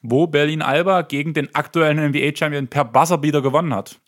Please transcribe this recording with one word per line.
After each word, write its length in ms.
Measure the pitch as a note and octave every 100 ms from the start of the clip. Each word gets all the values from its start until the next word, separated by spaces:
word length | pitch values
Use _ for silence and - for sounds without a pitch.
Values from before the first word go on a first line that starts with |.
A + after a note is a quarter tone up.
wo 240 | A#2+ B2+ E3+
Berlin 360 | D3 D3 D#3
Alba 400 | D3 C#3+ F3+ F#3
gegen 320 | E3 C#3 D3+
den 200 | D#3 C#3+
aktuellen 440 | C#3+ D3 E3+ D#3 D3+
N-B-A-Champion 680 | D3 C#3+ C#3 D3 D#3 C#3+ C3
per 160 | C#3
Buzzerbeater 580 | B2+ B2 D#3+ E3+ D3 D3
gewonnen 300 | C3+ C#3+ E3
hat. 260 | G#2 - -